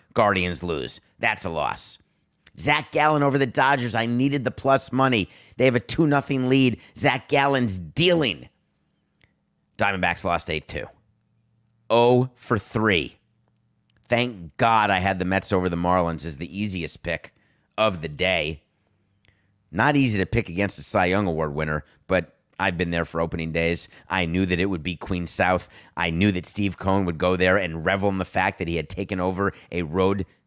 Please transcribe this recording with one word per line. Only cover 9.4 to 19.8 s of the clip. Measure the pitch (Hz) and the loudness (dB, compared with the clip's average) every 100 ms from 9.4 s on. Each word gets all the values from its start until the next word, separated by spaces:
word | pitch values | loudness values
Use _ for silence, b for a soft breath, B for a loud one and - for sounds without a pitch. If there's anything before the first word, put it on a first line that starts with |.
| _ _ _ - | _ _ _ -4
Diamondbacks | 101 98 90 85 | -2 0 -2 -2
lost | 95 85 - | -2 -2 -2
eight | 78 - | -6 -6
two. | 80 - - _ _ _ _ _ _ _ _ - | -10 -12 -16 _ _ _ _ _ _ _ _ 0
Oh | 113 120 123 131 | 2 4 4 2
for | - - 110 | -4 -4 -2
three. | - 113 110 90 62 - _ _ _ _ _ _ _ _ - | -2 0 2 2 0 -10 _ _ _ _ _ _ _ _ -4
Thank | 120 123 104 82 - | -2 -2 -6 -12 -2
God | 117 113 104 | 2 4 4
I | 92 | 2
had | 95 92 | 2 0
the | 92 | 0
Mets | 95 - | 0 0
over | 95 90 | 0 0
the | 87 | 0
Marlins | 87 92 85 78 | 2 2 2 -2
as | 82 71 | -8 -10
the | 78 95 | -10 -6
easiest | 104 92 78 - | -6 -4 -6 -8
pick | - 80 - _ _ _ _ - | -6 -8 -8 _ _ _ _ -2
of | 110 90 | 0 0
the | 78 | -6
day. | 73 92 87 76 78 _ _ _ _ _ _ _ _ _ _ _ | -2 0 0 -2 -6 _ _ _ _ _ _ _ _ _ _ _
Not | 85 | 0